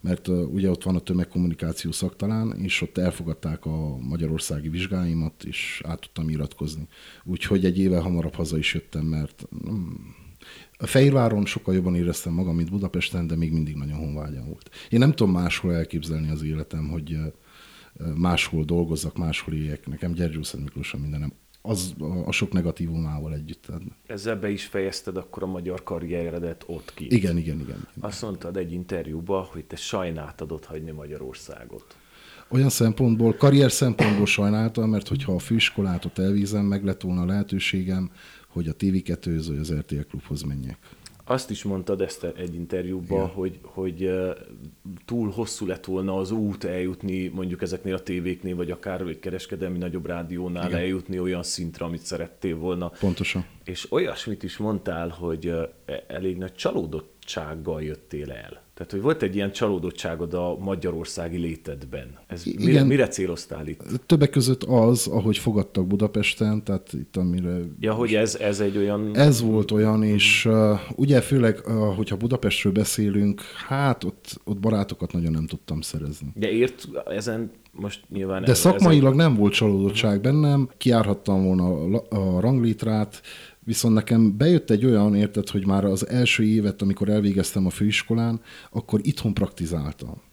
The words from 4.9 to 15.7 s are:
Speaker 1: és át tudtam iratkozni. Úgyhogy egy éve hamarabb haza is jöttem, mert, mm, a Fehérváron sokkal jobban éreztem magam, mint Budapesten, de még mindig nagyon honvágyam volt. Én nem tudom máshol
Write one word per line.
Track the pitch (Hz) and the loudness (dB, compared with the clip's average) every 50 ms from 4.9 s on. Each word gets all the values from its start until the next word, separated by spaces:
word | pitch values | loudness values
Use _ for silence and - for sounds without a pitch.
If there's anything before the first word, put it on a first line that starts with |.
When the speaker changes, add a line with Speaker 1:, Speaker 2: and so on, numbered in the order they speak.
| 95 92 90 85 82 82 80 80 - _ - | -2 -2 0 0 0 0 -2 -2 -4 _ -14
Speaker 1:
és | - - - - - - - - | -10 -8 -8 -8 -8 -8 -10 -8
át | 82 85 - | -8 -8 -8
tudtam | - - _ - 80 78 | -10 -12 _ -6 -4 -2
iratkozni. | 78 76 73 71 - - 78 76 76 78 76 - _ - - - - - _ | -2 -2 -4 -6 -6 -8 -8 -8 -6 -8 -12 -14 _ -20 -20 -20 -20 -18 _
Úgyhogy | - 92 85 - - 104 95 92 | -6 -6 -6 0 0 2 4 4
egy | 92 90 95 | 2 2 4
éve | 95 95 90 87 | 2 4 4 2
hamarabb | 82 92 90 85 82 80 - | 2 0 0 0 0 -2 -4
haza | - 85 76 78 78 | -4 -4 -2 -2 -2
is | 76 - - | -2 -2 -4
jöttem, | 82 - - - 78 76 | -4 -8 -6 -6 -4 -2
mert, | 80 78 78 76 71 - _ - - - - - - | -2 -2 -2 -4 -6 -8 _ -20 -14 -14 -12 -8 -6
mm, | 110 104 90 82 85 - - - - - - - - - - - - - - _ _ _ | -6 -6 -6 -8 -10 -12 -14 -18 -20 -20 -20 -20 -20 -20 -20 -20 -20 -20 -20 _ _ _
a | - | -8
Fehérváron | 110 - 131 135 143 135 135 120 113 110 104 101 | 2 6 6 8 8 8 6 4 4 4 2 0
sokkal | - - - - - 92 | 0 -2 -4 -2 2 2
jobban | 92 90 90 90 | 2 4 4 2
éreztem | 87 87 87 85 - - 90 82 | 2 2 0 -2 -2 -4 -2 0
magam, | 87 92 90 82 | 0 0 2 2
mint | 85 82 82 | 0 0 0
Budapesten, | 98 104 98 90 - 90 82 - - 90 85 | -2 -2 -2 -2 -2 -2 -4 -2 -2 -2 -2
de | 80 82 | 0 0
még | 82 82 80 80 | 0 0 2 2
mindig | 82 78 76 76 | 0 0 -2 -4
nagyon | 73 69 73 73 76 | -6 -6 -6 -4 -4
honvágyam | 78 73 73 76 76 76 76 67 60 | -4 -6 -6 -6 -8 -8 -10 -10 -10
volt. | 71 - - - - - - - - | -12 -12 -14 -16 -20 -20 -20 -8 2
Én | - 117 | 4 6
nem | 127 143 147 | 6 6 6
tudom | - 117 98 92 | 4 4 4 4
máshol | 87 87 87 - - - 90 | 4 2 0 0 0 0 0